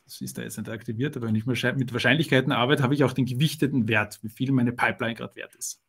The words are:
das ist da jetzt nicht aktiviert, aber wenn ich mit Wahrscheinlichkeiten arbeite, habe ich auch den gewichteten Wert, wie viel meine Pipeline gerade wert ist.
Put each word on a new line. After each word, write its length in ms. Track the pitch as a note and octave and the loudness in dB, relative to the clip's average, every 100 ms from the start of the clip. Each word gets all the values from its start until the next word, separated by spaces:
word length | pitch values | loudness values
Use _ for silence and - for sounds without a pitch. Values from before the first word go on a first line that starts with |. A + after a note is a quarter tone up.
| - | -20
das 160 | - | -14
ist 160 | C3 C3 | -12 -10
da 40 | |
jetzt 160 | A#2 A#2 | -10 -10
nicht 120 | A2 | -10
aktiviert, 480 | A2+ - A2 C#3+ C3+ | -10 -8 -4 -4 -4
aber 100 | A2+ | -2
wenn 80 | A2 | 0
ich 100 | A2 | 0
mit 460 | A#2+ B2+ C3+ C3 | 0 0 0 -2
Wahrscheinlichkeiten 640 | A#2 A#2+ D3 D#3+ C3+ B2+ | 0 4 4 4 2 4
arbeite, 280 | A2+ B2 D3 | 2 2 2
habe 120 | B2+ | 2
ich 100 | D3 | 4
auch 100 | C3 | 2
den 120 | - B2+ | 2 0
gewichteten 640 | B2 D#3 - C#3+ C3+ A2 | 2 0 0 0 0 2
Wert, 300 | G#2+ G#2 - | 2 0 -6
wie 80 | A2 | -12
viel 240 | - C3 | -4 0
meine 180 | C3+ A#2+ | 2 2
Pipeline 440 | A#2+ A2+ A2 A2+ A#2 | 2 0 0 -4 -4
gerade 200 | A#2 - | -10 -12
wert 180 | - - | -18 -12
ist. 260 | - - | -12 -12